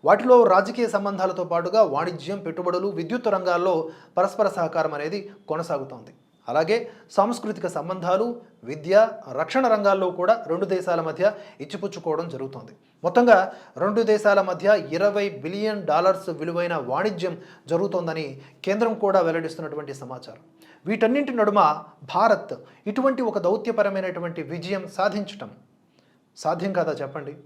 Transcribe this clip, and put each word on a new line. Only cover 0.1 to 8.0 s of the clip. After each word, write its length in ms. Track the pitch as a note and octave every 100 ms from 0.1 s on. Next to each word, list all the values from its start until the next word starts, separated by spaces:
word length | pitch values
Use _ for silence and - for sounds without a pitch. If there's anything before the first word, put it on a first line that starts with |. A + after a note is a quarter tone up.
| G3+ A#3+ B3
రాజకీయ 440 | A3 F#3+ G3 A#3+ A#3
సంబంధాలతో 560 | G3+ G3+ G3 F#3+ F3+
పాటుగా 400 | F3 E3+ F3 G#3
వాణిజ్యం, 560 | G3 C#3 E3+ E3+ C#3 G3
పెట్టుబడులు, 480 | E3+ E3 F3+ F3+ G3
విద్యుత్ 400 | E3 E3 A#3+ A#3+
రంగాల్లో 600 | G3 F3+ F3 F#3 E3 D#3+ - - -
పరస్పర 300 | G3 G3 G3+
సహకారం 460 | F#3 E3 F3 D#3
అనేది 380 | D3 D3+ G3 G3 - -
కొనసాగుతోంది. 640 | D#3 E3 D3 C3+ B2+ G#2+ - _ _ -
అలాగే 400 | C3+ E3 A3+ A#3 - -
సాంస్కృతిక 560 | - G#3 A#3 G#3+ G#3 F3+
సంబంధాలు, 760 | E3 D#3+ F#3